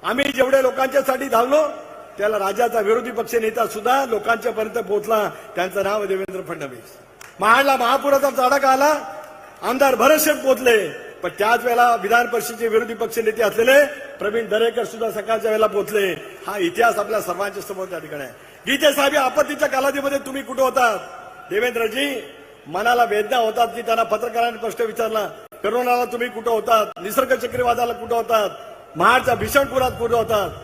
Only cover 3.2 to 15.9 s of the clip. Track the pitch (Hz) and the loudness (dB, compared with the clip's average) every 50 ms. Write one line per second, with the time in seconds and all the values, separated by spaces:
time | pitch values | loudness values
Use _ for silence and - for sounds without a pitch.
3.2 | 226 - - 233 220 220 220 233 226 196 - 214 208 247 254 277 269 254 226 202 | -6 -2 -2 0 0 0 0 0 -2 -2 -4 -4 0 2 2 2 2 0 -2 -2
4.2 | 208 226 233 233 - 240 214 214 220 220 220 233 214 180 202 208 208 214 226 214 | 0 0 0 0 0 -4 -2 -2 -4 -4 -4 -6 -4 -2 -2 -2 0 0 0 0
5.2 | 208 175 - - - - - 180 180 190 185 196 190 196 208 214 208 190 196 190 | 0 -2 -4 -10 -18 -10 -4 -4 -4 -2 -2 -2 -2 0 -2 -2 -2 -2 -4 -4
6.2 | 190 185 185 185 180 160 170 160 147 139 127 117 113 - - - - - - - | -4 -6 -8 -10 -10 -10 -10 -10 -10 -12 -12 -16 -18 -20 -20 -20 -20 -20 -20 -20
7.2 | - - - - 185 214 233 262 277 277 269 254 240 233 254 277 277 285 277 277 | -20 -20 -8 0 4 6 8 8 8 6 2 2 2 2 2 2 2 2 2 4
8.2 | 269 269 247 269 254 254 269 277 262 269 262 262 277 302 311 285 - - - - | 2 2 0 2 2 2 2 2 4 2 4 4 4 2 2 0 -2 -8 -12 -14
9.2 | - - - - - - - - - 196 247 262 277 269 262 208 226 277 311 302 | -16 -16 -20 -20 -20 -20 -18 -8 -4 -4 0 2 2 2 4 4 4 4 6 4
10.2 | - 311 294 262 262 269 262 - 262 247 233 214 185 151 143 - - - - - | 4 0 0 0 2 0 0 2 4 4 4 4 2 -2 -8 -12 -14 -16 -16 -8
11.2 | - 175 170 - 202 214 240 240 233 247 240 240 240 240 233 220 190 202 226 240 | -8 -8 -4 -2 2 2 2 2 2 0 2 4 4 4 4 0 0 2 4 4
12.2 | 240 233 240 226 - - 233 214 233 226 214 226 240 220 226 - 240 214 - 233 | 4 2 -2 -4 -4 -4 -6 -4 -4 0 2 0 0 0 -4 -6 -6 -4 -4 -2
13.2 | 220 214 214 220 226 202 - 214 226 254 269 285 294 285 - - - - - - | -2 -2 0 2 0 0 2 2 4 6 6 6 6 4 0 -10 -14 -16 -12 -6
14.2 | 185 208 208 233 226 190 196 220 226 233 220 240 220 - - 226 233 220 - 214 | -6 -2 -2 -2 -2 0 0 2 2 2 0 -2 -6 -6 -6 -4 -4 -4 -4 -6
15.2 | 190 208 226 220 - 220 214 214 220 208 190 208 185 - | -4 -2 -2 0 0 0 2 2 2 2 2 0 -2 0